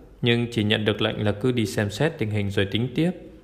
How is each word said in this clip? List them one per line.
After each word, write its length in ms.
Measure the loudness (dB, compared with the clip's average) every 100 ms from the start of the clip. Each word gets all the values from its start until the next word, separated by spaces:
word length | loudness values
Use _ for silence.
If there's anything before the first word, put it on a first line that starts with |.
| -20 -2
nhưng 300 | 2 2 2
chỉ 120 | 0
nhận 220 | 2 2 2
được 160 | 0
lệnh 240 | -2 0 -2
là 60 |
cứ 200 | 0 0
đi 140 | 0 0
xem 240 | 0 -2
xét 280 | 0 -2 0
tình 120 | -2
hình 180 | -2 0
rồi 160 | 0 0
tính 260 | 0 -2 0
tiếp. 160 | 0 -2 -12 -20